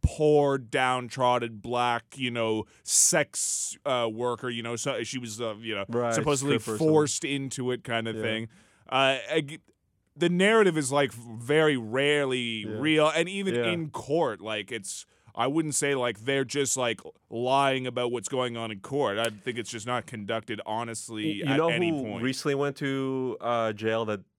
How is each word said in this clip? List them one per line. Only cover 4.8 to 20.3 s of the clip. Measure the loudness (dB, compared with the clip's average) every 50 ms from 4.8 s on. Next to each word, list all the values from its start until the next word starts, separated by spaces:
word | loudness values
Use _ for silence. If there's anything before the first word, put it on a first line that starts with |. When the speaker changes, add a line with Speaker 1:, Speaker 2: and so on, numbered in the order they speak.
| -4 -4 -4 -4 -4
Speaker 1:
she | -6 -6 -8
was, | -8 -10 -8 -6
uh, | -4 -6 -6 -6
you | -6 -6 -4
know, | -4 -4 -2
Speaker 2:
Right, | -2 -2 0 2 0
Speaker 1:
supposedly | 2 2 2 0 2 2 0 0 0
Speaker 2:
stripper | 0 -4 -2
or | 0
something. | 2 4 6
Speaker 1:
forced | 6 4 4 0 -4 -4
into | -4 -4 -4 -4 -6 -6 -4 -2 -2
it | -2 -4 -4
kind | -4 -2 -2 -2 -2
of | -4 -4
Speaker 2:
Yeah. |
Speaker 1:
thing. | -2 -2 -2 -4 -6 -8 _ -20 _ _ _ _ _ -2
Uh, | 2 4 4 4 4 2 -2 -2
I | -2 -2 -2 -2
g-, | -10 -14 _ _ _ _ _ _ _ _ _ _ _ 0
the | 2 2
narrative | 4 4 4 6 8 8 6 6 4 2
is, | 0 2
like, | 2 2 2 2 0
very | -8 -16 -14 -14 -12 -2 2 4 4 6 4 2 0
rarely | -2 -2 0 2 2 4 4 2 2 0 0 -2 -2 -4 -4 -6 -6
Speaker 2:
Yeah. | -6 -6 -2
Speaker 1:
real, | 0 2 4 6 6 4 4
and | 2 0 0
even | -2 -4 -4 -2 0
Speaker 2:
Yeah. | 0 0 0
Speaker 1:
in | 0 -2 -4 -6
court, | -8 -10 -4 -2 0 2 2 0 -2 -4
like, | -6 -6 -6 -6 -6 -6 -8
it's, | -10 -8 -10 -12 -12 -14 _ _ _ _ -20 -4
I | -2 -2 0
wouldn't | 0 0 -2 0 -2
say, | 0 0 0 0
like, | 2 0 -2 -2 -4 -4
they're | -2 0 0 0
just, | 0 0 -2 0 0 0 0
like, | 0 -2 -2 -4 -8 -18 -20 _ _ _
lying | -6 -4 0 2 4 4 4 4 2 0 -4 -4
about | -4 -2 -2 0
what's | -2 -2 -4 -4
going | -2 -2 -2 -2 -2 -6
on | -6 -6
in | -8 -10
court. | -10 -6 -2 0 0 0 0 0
I | -2 -2
think | -2 -4 -8 -6 -6 -6
it's | -6 -8
just | -8 -10 -6 -4
not | -4 -4 -4
conducted | -6 -10 -10 -6 -4